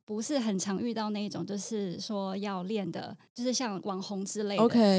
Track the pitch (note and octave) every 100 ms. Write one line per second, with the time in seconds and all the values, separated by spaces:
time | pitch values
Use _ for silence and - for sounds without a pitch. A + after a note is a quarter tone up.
0 | - G#3+ A#3 C#4+ A3 F#3+ G3+ F#3+ A#3+ A3
1 | G#3+ G#3 G#3 F3 E3 G3 - A3 G3 E3+
2 | - G#3 F#3+ F#3+ G3+ F#3 F3+ G#3+ F#3 C#3
3 | - - _ - B3 B3 A#3+ F#3+ G#3 F#3+
4 | F#3+ G3 G3 G#3+ G#3 G3+ A3+ A#3+ G#3